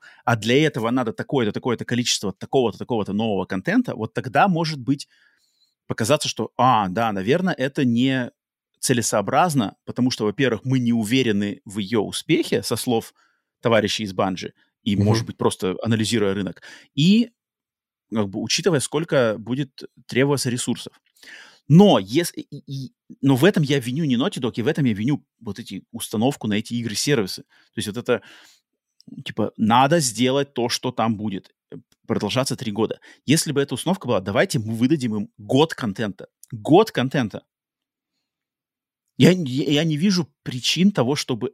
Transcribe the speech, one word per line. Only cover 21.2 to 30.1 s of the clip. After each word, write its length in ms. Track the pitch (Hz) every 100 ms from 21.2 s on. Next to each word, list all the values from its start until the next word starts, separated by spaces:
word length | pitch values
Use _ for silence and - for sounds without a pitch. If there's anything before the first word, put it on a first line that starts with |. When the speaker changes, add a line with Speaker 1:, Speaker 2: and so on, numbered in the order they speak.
| - - - _ -
Speaker 1:
Но 300 | 160 202 120
ес-, 340 | 95 139 175 -
и, 100 | - 143 -
и, 260 | 135 127 _ _ -
но 140 | 135 127
в 80 | 175
этом 180 | 196
я 160 | 147 147
виню 260 | 120 135 151
не 100 | 120
Naughty 220 | 156 -
Dog, 120 | 120 123
и 60 |
в 40 | 113
этом 180 | 165 131
я 80 |
виню 320 | 101 117 139 _ _
вот 180 | 110 101
эти 240 | - 95 -
установку 560 | 113 - 107 123 - 117
на 80 | 104
эти 200 | - 120
игры-сервисы. 680 | 113 104 147 127 92 -
То 340 | - _ _ -
есть 100 | 104
вот 80 | 107
это, 240 | 117 117 - - - _ _ _ _ _ - - -
типа, 280 | - 104 -
надо 420 | 110 120 139 170
сделать 520 | 131